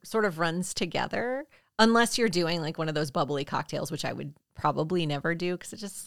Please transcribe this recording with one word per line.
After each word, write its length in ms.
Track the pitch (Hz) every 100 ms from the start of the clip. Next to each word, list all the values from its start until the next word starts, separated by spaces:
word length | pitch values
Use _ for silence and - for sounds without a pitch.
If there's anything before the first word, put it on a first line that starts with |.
sort 200 | - 220
of 140 | 208 160
runs 340 | 175 170 180
together, 720 | - 180 143 - 202 233 262 302 _ _ -
unless 400 | 220 233 233 -
you're 100 | 226
doing, 320 | 170 170 170
like, 180 | 156 165
one 100 | 160
of 60 |
those 160 | 151 147
bubbly 340 | 175 139 143
cocktails, 460 | 143 143 - 147 -
which 140 | 156
I 80 | 131
would 220 | 123 143 - _
probably 520 | - 151 139 156 180 160
never 280 | 143 160
do 220 | 170 175 180
'cause 160 | -
it 60 | -
just, 280 | 202 -